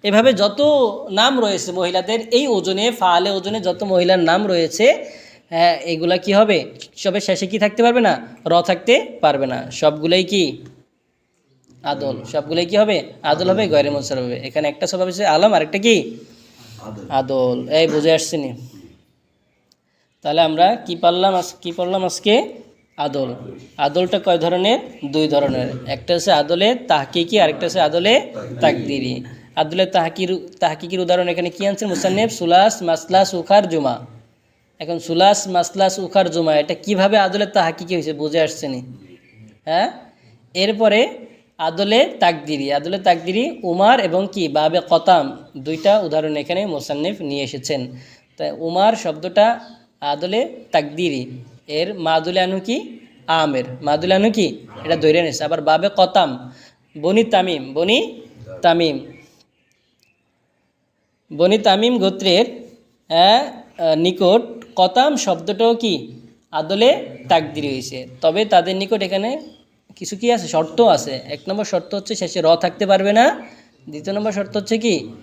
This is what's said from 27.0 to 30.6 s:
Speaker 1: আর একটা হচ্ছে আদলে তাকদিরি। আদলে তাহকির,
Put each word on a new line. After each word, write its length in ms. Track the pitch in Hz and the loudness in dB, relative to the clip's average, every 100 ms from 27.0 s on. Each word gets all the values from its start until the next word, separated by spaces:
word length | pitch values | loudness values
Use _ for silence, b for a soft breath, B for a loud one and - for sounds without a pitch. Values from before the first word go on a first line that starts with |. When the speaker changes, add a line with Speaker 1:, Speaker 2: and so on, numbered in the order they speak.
| 139 175 170 214 | 0 -2 0 2
Speaker 1:
আর 80 | 160 | 2
একটা 180 | 151 175 | 2 -4
হচ্ছে 140 | 185 | 0
আদলে 520 | 151 170 190 262 - - - - | 0 2 2 2 0 -12 -12 0
তাকদিরি। 640 | 156 - - 139 127 127 B B B - | 0 0 -4 -4 -4 -8 B B B -4
আদলে 300 | 156 180 185 | -2 0 0
তাহকির, 640 | 185 165 165 185 185 - - | 2 -2 -4 -4 -4 -8 -4